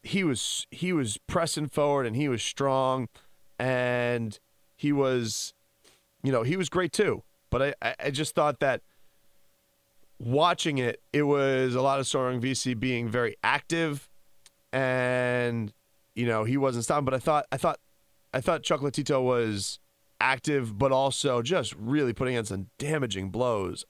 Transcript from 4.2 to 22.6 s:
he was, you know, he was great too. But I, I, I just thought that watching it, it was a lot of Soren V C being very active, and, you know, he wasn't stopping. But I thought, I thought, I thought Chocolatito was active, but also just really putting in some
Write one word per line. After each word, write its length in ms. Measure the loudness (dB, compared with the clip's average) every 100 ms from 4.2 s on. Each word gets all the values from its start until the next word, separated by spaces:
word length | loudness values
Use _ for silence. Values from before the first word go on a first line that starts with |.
| -4 -8 _ _ _
he 180 | _ 0
was, 640 | 2 2 2 0 -4 -8 -12 _ _ _ _ _ _
you 100 | 0
know, 100 | 0
he 140 | 2 0
was 120 | 0
great 240 | 0 0
too. 300 | 2 2 0 -6 _ _
But 120 | 0
I, 120 | 0 0
I, 140 | -4 -2 -4
I 40 |
just 240 | -4 -2
thought 260 | 0 0 2
that 220 | 0 0 -4 _ -20 _ _ _ _ _ _ _ _ _ -20 -10
watching 580 | -2 4 4 4 0 0
it, 240 | 0 -2 _
it 80 | 0
was 520 | 2 4 4 2 2
a 60 | 2
lot 180 | 2 2
of 80 | 0
Soren 340 | 0 0 -2
V 140 | -2
C 200 | -2 -2
being 340 | -2 -2 -2 0
very 280 | 0 -2 0
active, 640 | 0 0 0 -2 -2 -4 -10 -20 -20 -20 -20 _ _
and, 1000 | -2 0 0 0 0 0 0 0 -2 -4 -8 _ _ _
you 120 | -4 0
know, 180 | 2
he 120 | 2 2
wasn't 280 | 2 0
stopping. 220 | 0 0 2
But 80 |
I 40 | 0
thought, 280 | 2 2 0
I 60 | 0
thought, 240 | 0 -2 _ _ _ _ _
I 80 | -2
thought 220 | 0 0
Chocolatito 600 | 0 0 0 -2 0 2
was 560 | 2 2 0 -2 -6 -10 _ _ _ 0
active, 580 | 0 2 0 0 -2 0
but 140 | 2
also 500 | 4 2 0 0 0
just 320 | 0 -2 -2
really 380 | -6 -2 0 0
putting 220 | 0 -2
in 100 | -2
some 240 | -2 -6